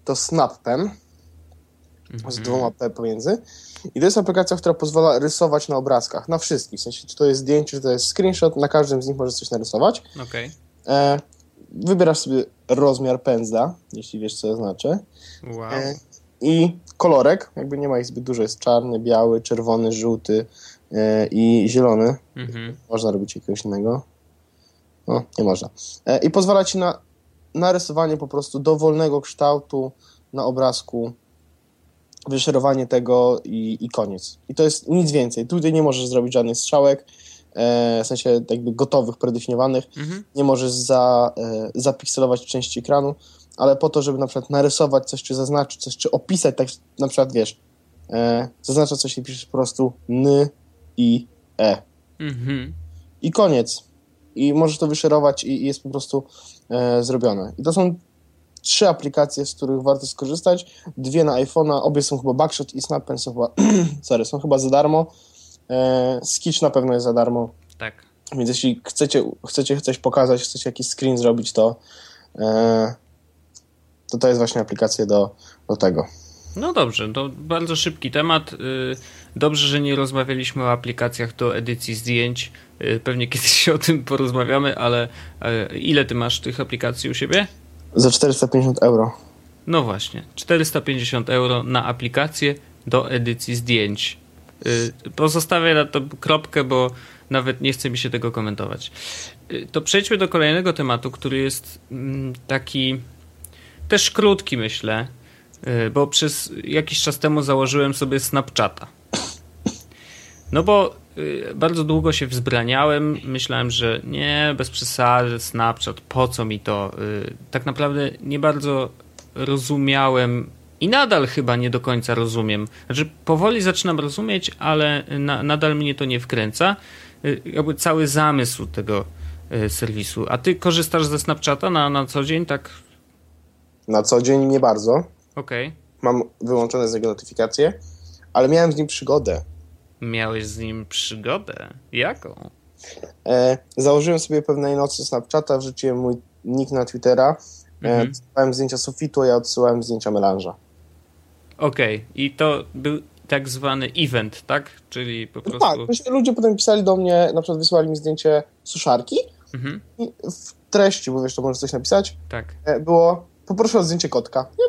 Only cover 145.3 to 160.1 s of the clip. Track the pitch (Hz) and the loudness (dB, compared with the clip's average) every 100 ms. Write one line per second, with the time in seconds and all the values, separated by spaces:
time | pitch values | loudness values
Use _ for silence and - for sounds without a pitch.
145.3 | 156 151 135 131 127 135 123 127 120 - | -2 0 -2 -2 -4 -2 0 -2 -4 -8
146.3 | _ - 127 135 135 123 123 127 123 135 | _ -4 -2 -2 -2 -4 0 2 6 4
147.3 | 156 - - - _ 113 120 123 135 - | 2 -6 -20 -20 _ 0 2 0 -4 -4
148.3 | - 135 127 135 127 - 135 156 - 131 | 0 2 2 -2 -4 -8 -8 -4 2 4
149.3 | 120 117 - 123 120 117 113 107 104 98 | 4 2 2 2 2 -2 -4 -2 2 2
150.3 | 95 90 - _ _ _ _ _ _ _ | 0 -4 -12 _ _ _ _ _ _ _
151.3 | _ _ - 151 131 120 107 110 - 139 | _ _ -4 -2 0 -2 -2 -8 -6 -6
152.3 | 135 156 143 - - 143 147 - _ - | 0 0 0 -6 -8 -6 -6 -8 _ -4
153.3 | 143 135 127 139 135 127 131 151 123 107 | -4 -2 -6 -4 -2 -4 -2 -2 0 -4
154.3 | - - 139 139 - _ 123 123 117 110 | -8 -4 -4 -4 -16 _ -10 -8 -8 -12
155.3 | - - 123 - 143 117 240 - 262 240 | -12 -10 0 0 0 -2 -4 -2 0 0
156.3 | 240 226 208 - 214 196 190 180 175 175 | 2 2 2 2 2 4 2 4 4 4
157.3 | 165 160 160 160 175 160 156 151 156 160 | 2 -2 -2 2 2 2 -2 -4 0 2
158.3 | 151 151 _ - 165 151 123 120 302 - | 2 0 _ -14 -4 0 0 2 -4 -4
159.3 | - _ 131 135 202 - - 233 | -10 _ -10 -8 -10 -14 -10 -10